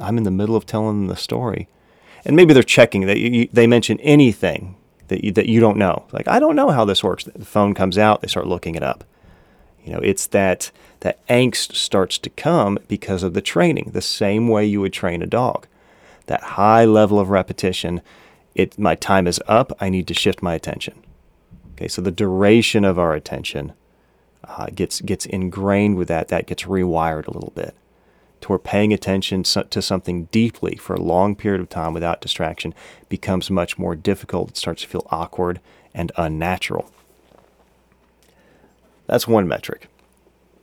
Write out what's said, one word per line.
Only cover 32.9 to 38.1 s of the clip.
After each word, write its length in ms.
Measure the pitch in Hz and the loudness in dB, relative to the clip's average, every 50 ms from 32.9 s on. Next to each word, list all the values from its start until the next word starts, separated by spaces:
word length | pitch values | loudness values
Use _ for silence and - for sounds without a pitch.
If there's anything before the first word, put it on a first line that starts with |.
| - - _ - | -20 -20 _ -10
becomes 420 | - 92 - - 95 92 87 - | -10 -8 -4 -2 -4 -2 -2 -2
much 280 | 98 92 87 - - - | -2 -2 -2 -4 -6 -8
more 180 | 92 90 87 | -6 -6 -6
difficult. 540 | 80 - 101 98 - - - - 90 90 - | -6 -4 -4 -4 -4 -6 -8 -6 -6 -6 -6
It 60 | - | -8
starts 260 | - - 90 82 - - | -10 -8 -8 -8 -10 -10
to 60 | - | -10
feel 180 | - 90 - - | -10 -10 -8 -6
awkward 500 | - 80 85 80 - - 92 87 90 90 - _ _ _ _ _ - | -6 -6 -6 -6 -6 -4 -4 -4 -4 -8 -12 _ _ _ _ _ -10
and 180 | - 87 82 - | -10 -10 -8 -4
unnatural. 720 | - 85 80 78 78 82 87 92 - - - - 50 - - _ _ _ _ _ _ _ _ _ _ _ _ _ _ _ _ _ _ _ _ _ _ _ _ | -4 -4 -4 -4 -4 -4 -4 -4 -4 -6 -8 -8 -8 -10 -12 _ _ _ _ _ _ _ _ _ _ _ _ _ _ _ _ _ _ _ _ _ _ _ _